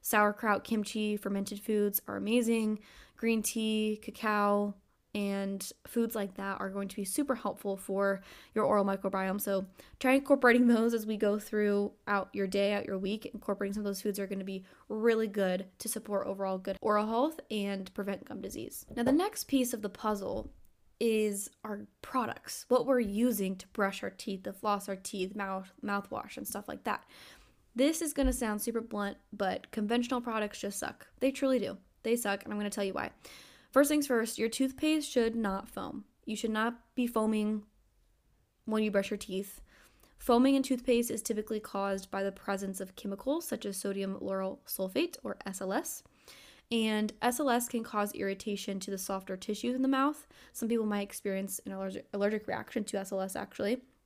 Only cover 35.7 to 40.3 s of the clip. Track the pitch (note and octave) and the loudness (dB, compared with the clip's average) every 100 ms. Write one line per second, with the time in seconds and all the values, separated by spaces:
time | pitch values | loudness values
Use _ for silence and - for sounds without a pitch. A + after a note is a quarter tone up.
35.7 | G3 - - - _ - G#3+ A3+ G#3+ A3+ | -8 -8 -10 -14 _ -8 -4 -2 0 0
36.7 | A#3+ _ - A#3+ A#3 A3 G#3+ G#3+ G#3+ - | -2 _ -2 0 2 2 2 2 -2 -6
37.7 | _ _ _ _ _ _ _ _ _ - | _ _ _ _ _ _ _ _ _ -2
38.7 | G#3+ G#3+ G3+ G3 G#3 - F#3+ G3 - - | 0 2 2 0 -4 -4 -6 -6 -10 -20
39.7 | - - _ - _ - | -20 -20 _ -20 _ 4